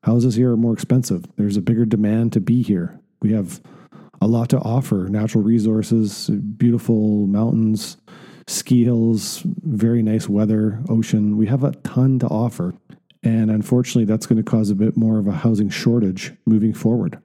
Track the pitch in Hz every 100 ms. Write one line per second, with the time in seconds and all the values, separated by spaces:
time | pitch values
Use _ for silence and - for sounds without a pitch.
0 | - 120 123 110 123 117 117 110 - 127
1 | 120 92 - - 104 101 87 113 117 107
2 | 104 110 117 110 92 123 113 98 87 -
3 | _ _ 107 110 90 - - - - -
4 | - _ 104 113 117 135 - 120 131 101
5 | 92 104 110 113 104 113 107 110 104 117
6 | 107 - - 104 104 107 120 117 - 113
7 | 107 104 101 101 113 113 110 107 - -
8 | _ - - - - - - 123 120 117
9 | 113 110 90 - - - 165 113 113 117
10 | 110 107 - 101 107 107 107 107 - 113
11 | 107 110 104 104 104 131 139 139 - -
12 | 131 131 123 107 117 - 90 - _ -
13 | _ _ - 113 110 107 107 123 123 123
14 | 107 110 - 113 107 113 104 101 107 -
15 | 110 110 101 98 120 107 101 - - 117
16 | 101 90 - - - 110 110 107 110 117
17 | 90 -